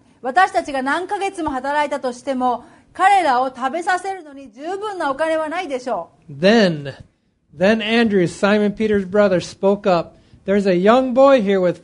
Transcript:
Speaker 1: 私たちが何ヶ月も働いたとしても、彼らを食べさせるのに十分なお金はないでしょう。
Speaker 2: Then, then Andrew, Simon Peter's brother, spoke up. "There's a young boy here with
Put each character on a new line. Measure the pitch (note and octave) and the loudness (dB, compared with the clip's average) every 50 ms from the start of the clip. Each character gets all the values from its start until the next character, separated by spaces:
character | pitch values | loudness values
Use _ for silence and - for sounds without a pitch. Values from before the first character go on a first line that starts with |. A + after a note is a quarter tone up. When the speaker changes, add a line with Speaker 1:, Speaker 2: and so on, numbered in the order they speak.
| _ _ _ _ | _ _ _ _
Speaker 1:
私 | - C4 B3+ F4+ F#4+ G4 | -8 -2 2 2 2 2
た | - F4 E4 | 0 -2 -4
ち | D4+ | -4
が | C#4 C4+ | -4 -4
何 | B3+ C#4 D4 E4+ F#4 | -2 -2 -2 -4 -4
ヶ | F4+ G4+ F#4 | -6 -6 -6
月 | G4 G4 G4 F4 D#4 | -6 -6 -6 -6 -6
も | D4+ | -6
働 | C4+ B3+ B3+ C#4 D4 D4+ D4 | -6 -6 -6 -4 -2 -2 -2
い | C#4+ | -2
た | D4 C#4 | -4 -6
と | C4+ B3+ | -6 -6
し | B3 B3 - | -8 -8 -8
て | C#4+ C4+ | -6 -4
も、 | B3+ B3+ B3 A#3 A#3 - - - _ _ _ | -2 -2 -2 -2 -4 -8 -14 -20 _ _ _
彼 | - - F#4 G4 G4+ F#4+ | -4 0 2 4 4 4
ら | E4 C#4+ B3 B3 | 2 2 2 0
を | C4 C4 C4 | 0 -2 -4
食 | A#3+ B3+ C4 | -6 -6 -4
べ | D#4 F4 E4+ | -4 -4 -2
さ | F#4+ F#4 F4+ | -2 -2 -2
せ | F#4 F#4+ | -4 -6
る | G4 F#4 D4+ | -10 -10 -14
の | D4 | -18
に | C4+ C#4 C4+ A#3 | -18 -18 -20 -20
十 | G3+ B3+ D4 E4+ G4 G4 | -16 -14 -10 -10 -8 -8
分 | G#4+ G#4+ G4 F4 | -8 -8 -6 -6
な | D#4 C#4+ | -4 -4
お | C4+ | -4
金 | C#4 D#4+ D#4+ D#4+ | -2 -2 -2 -2
は | D#4+ D#4 D4+ | -2 -4 -4
な | D#4+ F#4 | -6 -8
い | F#4+ C#4+ | -8 -6
で | C4+ B3 | -8 -8
し | B3 C4 | -6 -6
ょ | A3 F3 - - _ _ _ - | -6 -6 -8 -10 _ _ _ -18
う。 | |
Speaker 2:
Then, | C#3+ C3+ E3+ G3 A3+ A#3 G3+ F3 D#3+ D3 C#3 C3+ C3 - - _ _ _ _ _ _ _ _ _ D3 | -4 0 2 4 4 4 4 2 0 -2 -8 -12 -14 -16 -18 _ _ _ _ _ _ _ _ _ _
then | C#3+ F3+ G3+ A3+ A3 | 0 2 2 2 0
Andrew, | G#3 G#3+ A3+ A#3+ A#3 G#3+ G3+ F#3+ F3 | 0 0 0 2 2 2 2 2 2
Simon | E3 E3+ - G#3 G3 G#3+ G#3+ G#3 G3+ G#3 | 0 0 0 2 2 2 2 2 0 0
Peter's | - A3 G#3+ G#3 G3+ F#3+ F3+ | -2 0 0 0 0 -2 0
brother, | G3 G#3 G3+ G3 F#3 | 2 2 4 4 2
spoke | E3+ E3 - - - G3 G3 G3+ G3+ G3+ G3+ | 0 -2 -4 -6 -2 0 0 0 2 2 0
up. | F3 E3 E3 - - - _ _ - - - | 0 0 0 -4 -12 -20 _ _ -20 -10 -4
"There's | F#3+ G3 G#3 F#3+ | -2 0 0 2
a | G3 F3+ | 2 2
young | F3 F#3 G#3 A#3+ C4 C4 C4 | 2 4 4 4 4 2 2
boy | A3+ C4+ C4+ C#4 C4+ B3+ G3 | 4 4 6 6 6 4 4
here | G3+ G3 F#3+ | 2 2 2
with | F3+ F3 E3+ - | 2 0 -2 -4